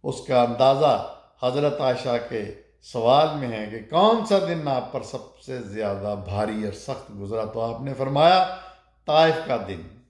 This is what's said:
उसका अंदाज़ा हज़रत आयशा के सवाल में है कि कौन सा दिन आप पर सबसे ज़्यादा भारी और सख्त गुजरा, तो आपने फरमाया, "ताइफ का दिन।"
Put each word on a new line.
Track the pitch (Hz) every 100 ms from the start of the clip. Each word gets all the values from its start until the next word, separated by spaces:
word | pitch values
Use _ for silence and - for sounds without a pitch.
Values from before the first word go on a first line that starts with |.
उसका | 123 135 - 127
अंदाज़ा | 120 117 131 139 151 113 - - _ _
हज़रत | 127 135 147 147
आयशा | 135 120 131 120
के | 117 117 101 101 _ _
सवाल | - 123 113 139 156 151
में | 127
है | 110 107
कि | 113
कौन | 107 160 214 226 208
सा | 196
दिन | 170 170 147
आप | 127 -
पर | 131
सबसे | - 127 - _ - 127
ज़्यादा | 104 104 104 98 101 101
भारी | 90 98 107 107 107
और |
सख्त | 98 - 131 -
गुजरा, | 101 98 113 107
तो | 113
आपने | 113 117 135
फरमाया, | 127 135 143 165 185 185 - - - _ _ -
"ताइफ | 151 160 160 -
का | 120
दिन।" | 98 90 85 - _